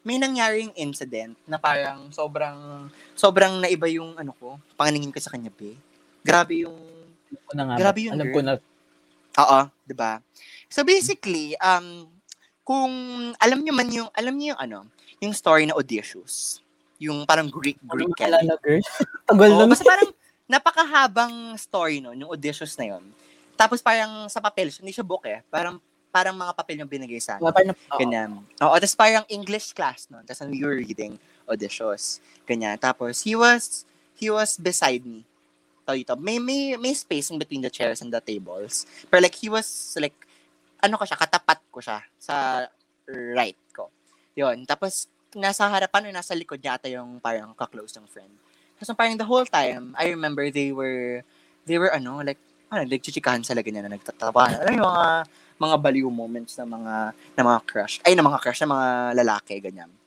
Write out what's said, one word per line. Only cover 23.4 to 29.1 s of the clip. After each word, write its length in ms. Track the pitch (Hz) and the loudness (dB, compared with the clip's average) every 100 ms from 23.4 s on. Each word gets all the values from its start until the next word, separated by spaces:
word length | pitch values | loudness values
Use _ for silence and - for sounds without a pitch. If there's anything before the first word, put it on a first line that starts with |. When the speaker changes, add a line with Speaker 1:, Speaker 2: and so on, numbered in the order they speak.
| _ | _
Speaker 1:
Tapos 240 | _ 220 240 | _ 2 4
parang 480 | - 226 220 214 214 | 2 2 0 -6 -10
sa 120 | 220 | -4
papel, 300 | 208 - 185 | -4 -2 -4
hindi 180 | 143 190 | -6 -14
siya 120 | 185 | -10
book 200 | 196 180 | -6 -6
eh. 160 | - 107 _ | -8 -12 _
Parang, 320 | 156 175 175 _ _ _ | -6 -6 -8 _ _ _
parang 260 | 185 185 | 0 0
mga 180 | 190 180 | -2 -8
papel 260 | 175 - 151 | -8 -8 -8
yung 120 | 143 | -8
binigay 280 | 139 131 117 | -10 -10 -10
sa 180 | - 101 | -8 -2
amin. 60 | |
Speaker 2:
Wala, 120 | 165 | 2
parang, 200 | 185 190 180 | 4 2 0
oo. 220 | _ 135 | _ -2
Speaker 1:
Ganyan. 320 | 127 117 110 104 - - | 0 0 -4 -8 -18 0
Oo, 160 | 151 165 | 4 4
tas 180 | 202 | 2
parang 280 | - 220 | 4 6